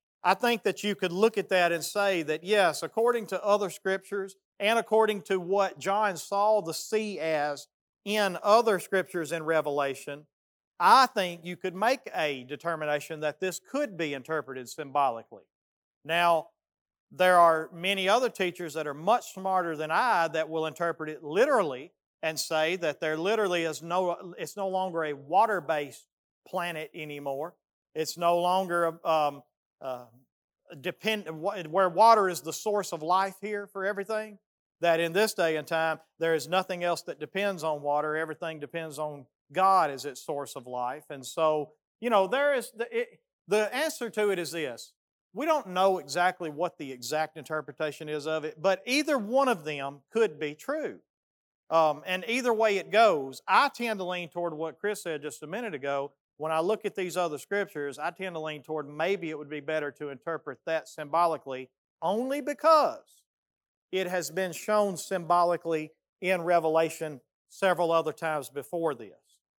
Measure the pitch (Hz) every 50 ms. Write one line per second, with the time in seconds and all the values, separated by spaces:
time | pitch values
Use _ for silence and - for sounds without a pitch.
0 | _ _ _ _ - 180 196 - 240 240 233 220 - 208 180 - - 208 196 -
1 | 190 180 175 185 214 233 - 208 180 - 196 185 175 170 170 165 147 - - 202
2 | 202 202 190 170 156 143 156 160 170 180 214 208 190 170 151 - 175 160 - 226
3 | 226 240 240 233 214 165 190 180 - 208 202 202 202 180 156 - - 185 190 190
4 | 190 - 202 202 190 190 - _ _ _ _ - 196 208 226 233 220 - 214 220
5 | 220 214 214 202 - - 196 185 175 170 190 202 196 185 - 147 131 190 196 208
6 | 220 202 180 160 - - 202 202 208 214 220 214 180 165 156 - - - 220 214
7 | 220 214 196 156 156 160 160 151 147 151 147 139 - - _ _ _ _ _ _
8 | - 202 208 214 208 190 175 165 - 208 208 233 233 226 202 180 - - 196 190
9 | 170 - - 180 160 139 165 165 156 156 165 156 147 151 143 143 139 139 135 131
10 | - - 143 147 151 _ _ _ _ _ _ _ _ _ _ - 175 185 220 262
11 | 262 247 - 214 185 175 175 170 165 175 180 - - 185 170 190 214 233 269 262
12 | - - - 170 160 151 143 131 123 123 147 139 - 170 165 156 156 147 147 147
13 | - - 160 151 151 151 147 - 190 185 175 - _ - - 285 294 233 196 160
14 | 170 151 143 135 123 - 160 156 139 131 131 127 123 117 - - 151 139 131 147
15 | 139 131 117 113 107 _ 113 98 - _ _ _ _ _ _ _ _ _ _ _
16 | - 143 165 170 175 170 170 160 147 - _ _ _ _ _ _ _ _ _ _
17 | _ _ - 139 185 180 180 175 170 165 160 160 160 - - 165 175 190 202 190
18 | 190 185 208 247 262 226 - - 190 175 170 - 175 160 139 160 151 151 139 147
19 | 160 190 233 240 - - - 190 190 190 190 185 175 170 160 147 156 156 160 190
20 | 247 247 214 175 165 160 151 160 160 160 160 160 160 160 143 - 170 170 160 -
21 | 156 156 156 131 160 147 156 196 254 311 285 226 185 147 131 127 147 185 _ _
22 | _ _ _ _ - 160 160 147 - - 165 156 156 160 180 190 170 156 139 -
23 | 170 156 156 160 165 196 220 220 208 185 180 170 165 160 151 131 156 170 170 185
24 | 185 175 170 180 190 180 175 - 175 151 - 208 196 190 185 185 190 190 165 165
25 | 156 151 147 135 139 135 165 190 220 226 214 180 147 143 160 151 147 135 - -
26 | - _ _ _ _ _ _ _ _ - - 185 175 175 165 156 156 - - 175
27 | 156 151 147 143 143 143 135 135 151 175 - _ _ _ _ _ _ _ - 156
28 | 160 - - 170 175 170 175 175 175 175 180 190 190 175 175 175 170 165 165 165
29 | - 175 160 156 151 147 143 135 - _ _ _ _ _ _ - - 135 127 123
30 | 123 117 117 127 135 _ _ _ _ _ _ _ _ - - 139 127 175 - _
31 | - 214 220 208 190 160 160 156 160 202 208 196 170 156 160 190 190 180 170 180
32 | 220 226 226 226 196 185 175 151 - 160 151 - - 214 202 208 190 - 180 160
33 | 151 160 180 190 196 196 190 - 202 214 208 202 202 190 - 196 190 196 208 196
34 | 196 196 220 214 214 214 208 196 _ _ _ _ _ _ _ - 160 170 165 165
35 | 170 165 165 196 220 214 - - 175 165 160 156 147 - 165 160 160 160 160 156
36 | - _ _ - 165 165 165 156 131 147 175 190 185 185 185 175 175 175 170 156
37 | - - 156 147 151 - - 190 202 202 196 170 147 160 151 147 139 147 147 147
38 | 151 156 151 156 160 156 156 - 175 165 156 151 147 - - 170 160 160 143 143
39 | 156 151 147 139 131 _ _ _ _ _ 143 175 190 196 190 185 165 147 139 131
40 | 139 147 127 - - - 151 143 139 123 - 139 120 127 127 123 123 123 135 156
41 | 147 - 151 139 127 - - 165 160 156 156 151 143 - _ _ _ _ _ -
42 | 214 240 233 202 190 180 208 269 285 285 285 254 214 - - 214 233 - - 226
43 | 240 - - - _ _ _ _ _ - 185 214 214 202 240 262 311 320 - -
44 | 247 226 - 214 208 208 196 175 170 139 160 170 156 131 117 113 - - _ _
45 | _ _ _ _ _ _ - 190 285 330 311 294 233 185 180 185 190 196 185 180
46 | 143 143 135 175 175 185 175 - 180 156 147 143 175 170 - - 156 135 131 123
47 | 120 117 151 156 156 - - 160 139 - 156 156 147 151 135 - 160 151 143 -
48 | 160 151 151 151 139 156 156 160 147 156 - 160 156 196 190 185 - 247 254 294
49 | 294 302 294 254 202 202 240 269 277 262 233 165 151 156 151 143 135 139 143 143
50 | _ _ - 226 226 202 151 143 156 147 151 151 - - 285 320 294 175 104 -
51 | _ _ _ _ _ _ _ _ _ _ _ _ _ - 156 165 160 156 147 143
52 | 151 185 185 185 180 226 233 262 240 247 226 214 220 220 202 190 160 165 175 214
53 | 233 214 175 147 135 135 131 - - - 190 220 277 277 - - 240 233 214 190
54 | 185 175 180 180 175 151 - 175 175 170 156 151 165 160 131 - - 208 208 202
55 | - 175 156 147 139 151 - - 151 147 175 226 247 214 165 131 135 139 143 139
56 | 139 143 _ _ _ _ _ - 151 160 160 160 170 185 220 208 - 202 - -
57 | 190 185 151 180 180 170 151 135 - - 196 202 196 - - 156 143 143 131 139
58 | 151 170 175 - 190 190 170 160 156 156 151 151 - - 156 156 143 139 147 151
59 | 165 185 202 190 170 160 156 147 151 139 151 147 139 143 156 156 147 143 131 -
60 | 151 143 139 127 - 170 165 147 - 143 131 - - 170 160 156 - - - -
61 | 151 143 143 165 175 170 160 135 - 139 131 131 131 - _ _ _ _ _ -
62 | 165 165 196 220 254 262 277 294 254 294 294 - - 320 320 311 269 165 117 95
63 | - _ _ _ _ _ _ _ _ _ _ _ _ _ _ _ _ _ - 185
64 | 190 180 185 180 160 143 156 185 190 180 160 - - - 214 214 208 202 185 156
65 | - - 190 180 170 160 175 175 175 175 175 165 - 170 165 156 151 156 _ _
66 | _ _ _ - 185 180 190 175 165 175 175 170 160 160 156 160 165 156 160 -
67 | 165 151 147 127 _ _ _ _ _ _ - - 196 190 180 160 175 165 165 165
68 | 160 156 147 - 170 160 156 147 131 - 135 143 127 - - 170 165 160 143 117
69 | 113 95 - _ _ _ _ _ _ _ _